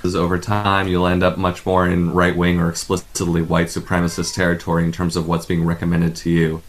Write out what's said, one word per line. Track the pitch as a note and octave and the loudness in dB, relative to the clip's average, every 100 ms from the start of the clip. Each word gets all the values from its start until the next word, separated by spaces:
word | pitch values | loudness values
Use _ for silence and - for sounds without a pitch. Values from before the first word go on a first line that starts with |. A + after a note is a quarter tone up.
| F2+ F2+ | -4 0
over | F2 F2+ | 0 0
time | G2+ G#2 G#2 G2 F#2+ | -2 -2 0 0 2
you'll | F2+ F2+ | 2 2
end | F2+ | 2
up | F2+ F2 | 2 0
much | F#2 F2 F#2+ | -2 -2 0
more | F#2 F2+ | 2 2
in | F2 E2+ | 2 2
right-wing | F2 F2 F2 F2 F2 | 2 2 2 2 2
or | E2+ | 0
explicitly | E2 - F#2+ - - F2 E2+ | -2 -2 -4 -4 -4 -2 0
white | D#2+ E2+ E2 | 0 0 0
supremacist | F2+ - F2+ E2+ F2 E2 | -4 -2 0 0 -2 -6
territory | - F2+ E2+ - E2+ | -2 0 0 0 0
in | E2+ | 0
terms | E2 F2 E2+ | 0 -2 -2
of | D#2+ | -2
what's | E2+ - | -2 -2
being | E2+ E2 | 0 0
recommended | E2 E2+ E2+ E2+ D#2+ | 0 0 0 0 -2
to | E2+ | 0
you. | E2+ D#2+ D#2+ | 2 2 -2